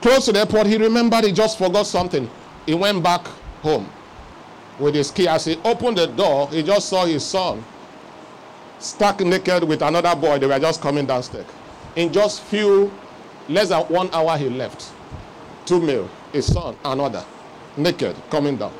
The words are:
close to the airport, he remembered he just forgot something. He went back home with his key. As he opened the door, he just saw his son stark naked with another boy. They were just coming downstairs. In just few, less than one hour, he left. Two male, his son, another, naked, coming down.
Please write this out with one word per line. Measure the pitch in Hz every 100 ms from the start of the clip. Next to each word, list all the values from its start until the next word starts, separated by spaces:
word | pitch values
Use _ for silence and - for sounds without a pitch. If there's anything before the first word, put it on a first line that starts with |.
close | 233 269
to | -
the | 202
airport, | 208 214 208
he | 214
remembered | 220 226 233 226
he | 220
just | 185 214 220
forgot | 190 185 208
something. | 190 180 160 120 - - -
He | -
went | 160 196 202
back | 170 175 - - - -
home | 156 147 98 - - - - - - - - -
with | 147
his | 147 147
key. | - 180
As | 160
he | 160 165
opened | 226 233 240 214
the | 165
door, | 120 190 139 143
he | 156
just | 156 202 196
saw | 185
his | 180 151
son | - 190 185 107 117 - - - - - - - - - - -
stark | - - 202 196
naked | 180 185 185 180
with | 170 156
another | 147 165 170 170
boy. | 156 143
They | 135
were | 135
just | 160 160
coming | 147 143
downstairs. | 135 131 127 113 92 - - - - -
In | 170
just | 156 208 202
few, | - 208 208 196 202 202 - - - - -
less | 160 208
than | 170
one | 151 165 185
hour, | 165 160 160
he | 139
left. | 123 113 - - - - - - - - - -
Two | 180
male, | 165 127 92 - -
his | 147 135
son, | 180 165 113
another, | 143 131 139 98 - - - - - -
naked, | 160 - 120 - -
coming | 156 143 131
down. | 101 -